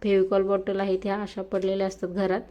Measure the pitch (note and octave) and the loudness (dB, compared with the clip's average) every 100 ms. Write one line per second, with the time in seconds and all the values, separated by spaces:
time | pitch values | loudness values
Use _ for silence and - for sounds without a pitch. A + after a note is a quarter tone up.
0 | G#3 G3 F#3+ G3 G3 G3 G3 F#3+ G3 F#3 | 2 4 4 2 4 0 0 -2 0 0
1 | G3+ G3 G3+ - F#3+ G3 F#3+ G3 F#3+ F#3+ | -2 -4 -4 -8 -4 -2 0 0 -2 -4
2 | F3+ F3+ F#3+ F#3+ - | -6 -2 0 -2 -4